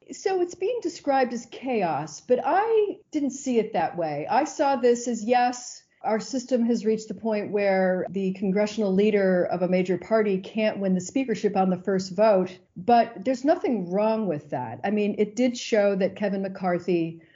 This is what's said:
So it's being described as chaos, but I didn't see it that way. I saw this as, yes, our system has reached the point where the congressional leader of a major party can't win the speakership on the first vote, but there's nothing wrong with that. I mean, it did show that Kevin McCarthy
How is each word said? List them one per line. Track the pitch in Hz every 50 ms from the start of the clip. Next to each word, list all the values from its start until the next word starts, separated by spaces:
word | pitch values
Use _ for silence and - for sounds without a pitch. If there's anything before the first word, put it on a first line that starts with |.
| _ -
So | 277 - - 392 381 359
it's | 349 349 -
being | - 370 440 508 466
described | 359 320 - - - 277 269 269 262 233
as | 240 226 -
chaos, | - - - 240 269 247 214 185 165 147 135 156 151 - -
but | - - 247 247 -
I | 262 330 381 440 466 453 427 415 392 - - - _
didn't | - 302 285 254
see | - - - 262 240
it | 226 196 -
that | - 180 165 - -
way. | 175 165 156 147 147 - -
I | 214 254 311
saw | 302 - - 294 277 277
this | 240 247 240 240 240 -
as, | 247 233 202 208
yes, | 233 247 247 247 247 254 - - - - - _ _ _ _
our | - 202 220 214
system | - - - 254 240 - 262 233 233
has | 233 233 196 196
reached | 220 220 220 220
the | - 196
point | 190 214 226 214 208 196 -
where | 196 208 202 196 190 190 185 185 185 185 - -
the | 180 196 190 190 190
congressional | 190 208 190 185 208 208 208 - 226 214 190 190
leader | 196 208 214 208 202 190 185 185 180 -
of | - - 175
a | 180 175
major | 180 185 185 190 180
party | 175 - - 220 220 208 208 190 190
can't | 190 - - 220 214 214 - 202
win | 196 190 190
the | 180
speakership | 180 - - 269 262 233 214 - - 196 196
on | 190 190 190
the | 180
first | 180 - 208 196 190 190 -
vote, | 175 196 214 226 202 185 185 185 - - _ _ _
but | 165 180 233 233 233 226 233 - - 185
there's | 247 269 254 269
nothing | 302 349 349 - 359 247 202 180 170
wrong | 180 202 214 220 220 220 220
with | 180 151 147 - -
that. | 156 131 127 113 120 123 -
I | 202
mean, | 214 208 208 208 -
it | - 208 208 214
did | 240 254 254 240
show | - - - 233 208 202 202 202
that | 190 190 170 -
Kevin | - 214 196 196 196
McCarthy | 196 190 190 - 185 185 180 175 180 196 180 170 165 165 160 - - _ _